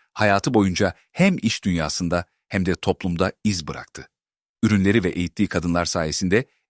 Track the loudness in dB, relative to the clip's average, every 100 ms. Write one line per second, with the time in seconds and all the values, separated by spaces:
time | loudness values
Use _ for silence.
0 | _ 0 2 2 2 2 2 2 -2 -2
1 | _ 0 2 2 -2 -2 -2 -2 -2 -4
2 | -2 -2 -4 _ _ -2 -2 -2 -2 -2
3 | -4 -2 -2 -2 -4 -4 -6 -10 -14 -18
4 | -20 _ _ _ _ _ 2 4 4 4
5 | 2 -2 -4 -2 -2 0 0 0 -2 -2
6 | -4 -2 0 0 -2 _ _